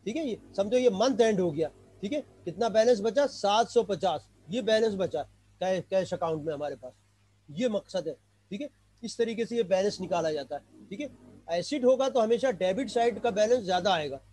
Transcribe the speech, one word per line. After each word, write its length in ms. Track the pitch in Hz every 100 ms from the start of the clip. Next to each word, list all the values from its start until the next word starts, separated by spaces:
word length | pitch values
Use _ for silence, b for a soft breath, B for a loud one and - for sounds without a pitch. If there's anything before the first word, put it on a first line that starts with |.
| 196
ठीक 100 | 269
है, 100 | 294
ये 100 | 202 - -
समझो 200 | 202 254
ये 140 | 247
month 280 | 190 247 226
end 200 | 226 196
हो 100 | 175
गया, 180 | 147 151 - - -
ठीक 100 | 196
है, 80 | 294 - -
कितना 240 | 175 165 226
balance 300 | 208 226 226
बचा? 260 | 220 226 285
सात 400 | - 202 214 233
सौ 140 | 233
पचास, 440 | 202 180 185 151 - _ -
ये 120 | 220
balance 320 | 214 220 226 196
बचा 260 | 170 156 131 _ _ _
कै-, 220 | 185 185 -
cash 240 | 190 180
account 300 | 175 165 156 151
में 80 |
हमारे 220 | 143 147 139
पास, 160 | 127 _ _ _ _ _ -
ये 200 | 147 247
मकसद 400 | 202 - 190 160
है, 60 | 131 _ _ _
ठीक 100 | 202
है। 80 | 294 _ _ _
इस 140 | 233 -
तरीके 260 | 226 220 226
से 100 | 240
ये 60 |
balance 360 | 185 185 202 196
निकाला 300 | 180 175 160
जाता 240 | 151 131 143
है, 60 | _ - -
ठीक 100 | 202
है। 80 | 285 - - - -
acid 340 | 170 170 294
होगा 240 | 247 254 262
तो 120 | 254
हमेशा 300 | 220 226 262
debit 380 | 190 185 185 220
side 300 | 233 233 202
का 100 | 240
बैलेंस 340 | 202 214 254
ज्यादा 280 | 185 180 190
आएगा 260 | 175 147 135 _